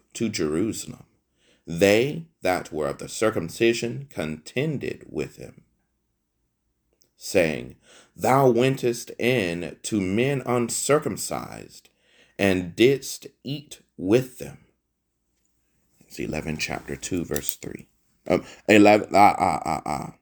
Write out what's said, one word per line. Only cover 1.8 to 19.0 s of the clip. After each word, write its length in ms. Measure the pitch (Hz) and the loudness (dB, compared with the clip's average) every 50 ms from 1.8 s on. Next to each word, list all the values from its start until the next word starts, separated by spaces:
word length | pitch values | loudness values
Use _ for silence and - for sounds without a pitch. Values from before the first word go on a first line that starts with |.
| 98 98 104 113 127 143 156 165 165 - _ _ | 6 6 6 6 4 0 -4 -6 -10 -14 _ _
that 300 | - 92 90 82 - - 82 | -2 -2 0 -2 -4 -6 -6
were 140 | 76 73 | -4 -4
of 100 | 71 69 | -4 -4
the 100 | - 67 | -8 -10
circumcision 1000 | 69 - - 110 110 107 104 82 80 - - 117 117 117 117 120 117 127 135 139 - | -12 -4 -2 -2 0 0 -2 -4 -6 -2 0 2 2 2 0 -2 -6 -8 -10 -12 -12
contended 960 | - - 80 78 78 78 - - - 123 143 160 143 113 - - - - - - | -8 -8 -6 -6 -8 -10 -12 -8 -6 -4 -4 -4 -4 -6 -6 -8 -10 -10 -14 -10
with 280 | - 76 69 65 - | -8 -8 -8 -8 -10
him, 260 | - 64 - - - - _ _ _ _ _ _ _ _ _ _ _ _ _ _ _ _ _ _ _ _ _ _ _ _ _ _ _ _ _ _ | -14 -18 -18 -20 -20 -20 _ _ _ _ _ _ _ _ _ _ _ _ _ _ _ _ _ _ _ _ _ _ _ _ _ _ _ _ _ _
saying, 640 | _ - - - 95 85 80 73 62 62 64 - _ _ _ - - - _ _ | _ -8 -2 2 2 2 2 0 -4 -8 -12 -16 _ _ _ -20 -20 -20 _ _
"Thou 340 | - 95 110 127 139 139 127 | -2 0 2 4 6 6 6
wentest 640 | 113 117 127 135 135 131 - 120 117 - - - - | 4 4 2 0 0 0 -2 -2 -2 -4 -8 -14 -8
in 600 | - - 120 131 120 95 87 85 87 85 73 - - - | -4 -2 0 0 0 0 -2 -2 -4 -6 -10 -12 -12 -8
to 180 | - 113 104 | -4 -2 -2
men 400 | 92 92 98 110 127 139 143 135 - | 0 0 0 0 0 0 -2 -2 -2
uncircumcised, 1400 | 120 123 120 120 117 - - - - 139 156 156 143 95 82 - - 76 62 - 50 53 53 50 50 - - - _ _ _ _ _ _ _ _ _ _ | -2 -2 -2 -2 -2 -4 -4 -2 0 0 0 0 -2 -6 -6 -8 -8 -8 -8 -8 -10 -14 -16 -16 -18 -20 -20 -20 _ _ _ _ _ _ _ _ _ _
and 380 | - 98 98 92 92 92 85 87 | 0 2 2 2 2 0 -2 2
didst 520 | - 110 131 139 135 - - - - - - _ _ - | 4 4 4 4 2 -4 -8 -12 -14 -14 -18 _ _ -12
eat 380 | - 143 143 - - - - _ _ _ | -10 -10 -10 -12 -16 -20 -20 _ _ _
with 440 | - 85 92 107 131 131 127 - - | -6 0 2 2 2 2 0 -8 -14
them." 260 | 71 71 69 - _ _ _ _ _ _ _ _ _ _ _ _ _ _ _ _ _ _ _ _ _ _ _ _ _ _ _ _ | -14 -14 -14 -16 _ _ _ _ _ _ _ _ _ _ _ _ _ _ _ _ _ _ _ _ _ _ _ _ _ _ _ _
It's 200 | _ _ - - | _ _ -12 -10
eleven, 380 | 60 55 67 78 - 80 78 | -8 -6 -6 -6 -6 -6 -6
chapter 380 | - - - 69 - - - 71 | -6 -6 -6 -8 -8 -10 -10 -10
two, 280 | 69 - - 95 87 80 | -10 -8 -6 -4 -4 -4
verse 320 | - - - - - - | -4 -6 -6 -6 -6 -8
three. 320 | - - - - - - _ _ _ _ _ _ _ _ | -8 -10 -14 -14 -14 -18 _ _ _ _ _ _ _ _
Um, 160 | - 87 - - - - - _ | 0 0 0 0 -4 -16 -4 _
eleven, 420 | - 110 107 104 104 107 107 | 6 8 8 10 8 8 6